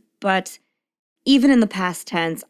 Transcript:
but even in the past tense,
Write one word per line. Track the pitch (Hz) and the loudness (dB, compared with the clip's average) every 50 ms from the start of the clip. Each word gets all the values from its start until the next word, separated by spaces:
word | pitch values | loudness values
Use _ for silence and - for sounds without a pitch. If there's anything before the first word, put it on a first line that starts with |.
| _ _ _ - | _ _ _ -8
but | - 196 190 185 185 - - - _ _ _ _ _ _ _ _ _ _ _ _ - | -4 -2 -2 -2 -4 -8 -14 -20 _ _ _ _ _ _ _ _ _ _ _ _ 0
even | 262 277 262 240 277 | 2 2 4 4 4
in | 269 240 | 4 4
the | 220 | 2
past | 202 - 190 185 180 175 - - | 2 -2 -4 -6 -6 -6 -8 -10
tense, | - - 170 165 165 165 - - | -8 -6 -4 -4 -4 -6 -8 -8